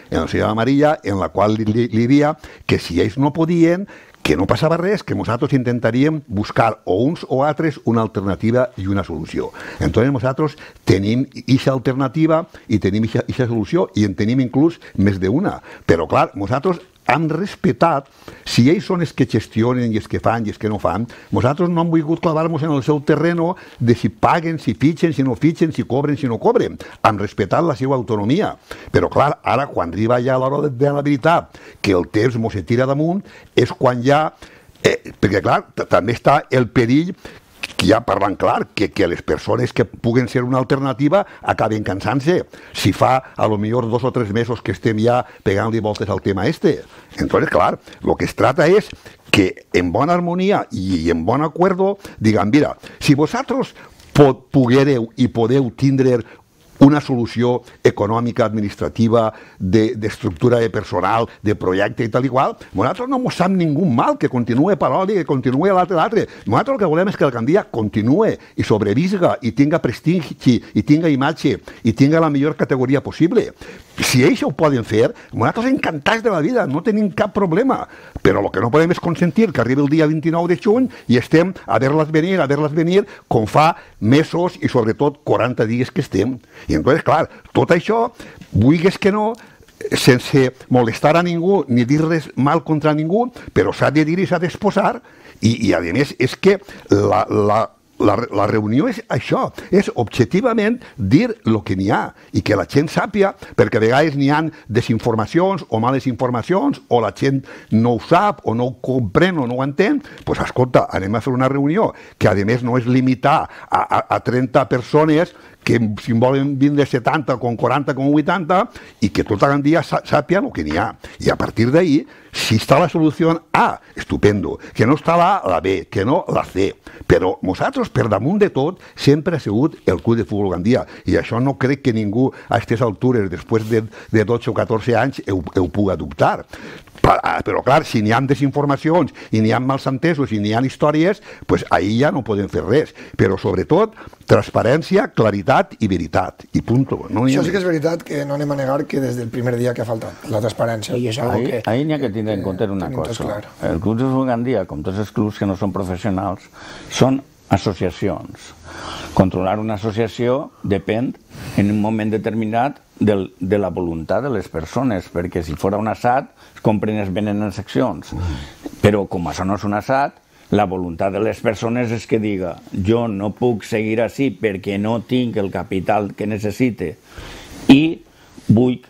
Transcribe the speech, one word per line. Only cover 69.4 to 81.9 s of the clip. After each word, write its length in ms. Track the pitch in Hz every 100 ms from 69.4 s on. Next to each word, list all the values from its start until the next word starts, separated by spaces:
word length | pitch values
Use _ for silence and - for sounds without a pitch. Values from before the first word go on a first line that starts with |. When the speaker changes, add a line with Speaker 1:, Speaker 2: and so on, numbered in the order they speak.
Speaker 1:
i 80 | 117
tinga 300 | - 143 160
prestigi 720 | 139 110 - 180 151 156 139 113 -
i 140 | 113 107
tinga 240 | 151 165
imatge 460 | 135 139 165 156 92 - -
i 80 | 117
tinga 300 | 104 143 160
la 80 | 160
millor 240 | 143 147 151
categoria 480 | 160 135 127 139
possible. 460 | 104 - 165 220 - - - - - -
Si 220 | - 131
ells 160 | 139 262 285
ho 60 | 143
poden 300 | 156 135 110
fer, 220 | 107 131 - - 101
nosaltres 320 | 120 226 247
encantats 560 | 269 - 160 - 226
de 80 | 220
la 80 | 180
vida, 240 | 156 247 175
no 140 | 143
tenim 280 | 226 208 208
cap 220 | - 208 208
problema. 460 | 196 160 269 220 - - - -
Però 160 | - 101
el 80 | 95 95
que 80 |
no 80 | 117
podem 220 | 147 165 175
és 60 |
consentir 460 | 170 160 175 185 226
que 80 | 131
arribi 240 | 113 131
el 80 | 143
dia 160 | 156 151
vint-i-nou 400 | 156 160 165 170
de 80 | 175
juny 320 | 202 226 262 - -
i 80 | 120
estem 320 | - 160 180 185 -
a 80 | 113
ver-les 240 | 135